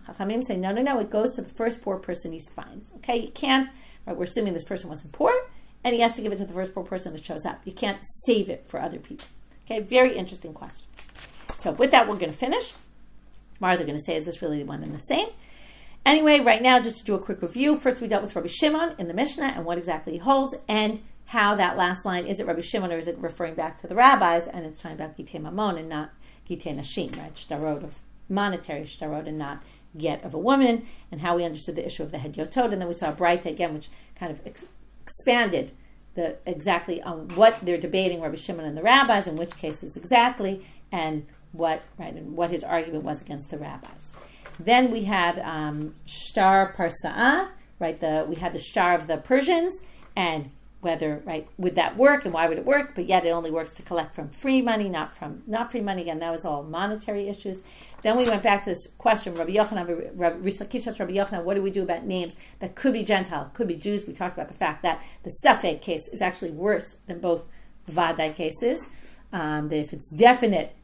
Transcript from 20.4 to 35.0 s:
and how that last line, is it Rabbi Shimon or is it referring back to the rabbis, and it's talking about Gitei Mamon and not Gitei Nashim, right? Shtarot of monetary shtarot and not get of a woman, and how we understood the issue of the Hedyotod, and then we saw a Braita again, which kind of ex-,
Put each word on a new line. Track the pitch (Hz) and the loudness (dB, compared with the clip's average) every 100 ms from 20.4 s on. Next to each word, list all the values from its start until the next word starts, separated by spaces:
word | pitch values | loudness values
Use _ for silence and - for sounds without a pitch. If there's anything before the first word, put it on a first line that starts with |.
| 269 - - | 2 -4 -2
and | 214 214 214 - - - | 0 0 -2 -8 -18 -4
how | 233 208 208 | 2 4 4
that | 180 - | 2 2
last | 180 185 196 | 0 0 -2
line, | 180 175 | -2 -2
is | 196 | -4
it | - | -2
Rabbi | 170 | -4
Shimon | 170 220 185 | -2 -2 -2
or | 165 | -2
is | 165 | -4
it | 165 | -4
referring | 170 - 170 160 | -6 -6 -6 -4
back | 160 - | -6 -8
to | 170 | -2
the | 185 | 6
rabbis, | 254 247 180 170 170 | 8 8 6 4 0
and | 180 160 | -6 -10
it's | 156 | -12
talking | 170 160 | -12 -10
about | 160 156 | -12 -12
Gitei | 131 156 | -14 -12
Mamon | 151 180 214 170 | -8 -4 -2 -2
and | 160 | -6
not | 151 151 - - - - | -8 -8 -12 -20 -18 -10
Gitei | 170 170 143 | -10 -8 -8
Nashim, | - - 151 - | -8 -6 -6 -8
right? | 156 - | -14 -16
Shtarot | - 147 156 147 | -10 -6 -4 -4
of | 147 - - - - | -8 -14 -20 -18 -6
monetary | 190 202 180 - 160 151 | -2 -2 -4 -8 -10 -10
shtarot | - 156 151 156 | -10 -8 -6 -6
and | 151 | -8
not | 143 143 - - - 156 | -8 -10 -16 -20 -20 -6
get | 156 143 | -4 -4
of | - | -8
a | 156 | -4
woman, | 202 277 254 233 - - - | 2 6 6 4 -2 -16 -14
and | 147 | -6
how | 175 175 | 0 0
we | |
understood | 170 156 160 170 | 0 -4 -8 -6
the | - | -6
issue | - | -8
of | 151 | -8
the | 151 | -8
Hedyotod, | 147 147 156 262 240 | -8 -8 -4 0 0
and | 202 | 0
then | 175 | -4
we | 170 | -4
saw | 160 | -4
a | |
Braita | 151 175 175 175 | 0 2 2 0
again, | 156 175 156 | -2 -4 -4
which | - - - - | -12 -18 -20 -12
kind | 175 | -10
of | - - | -10 -14
ex-, | - - - - - | -16 -20 -20 -20 -16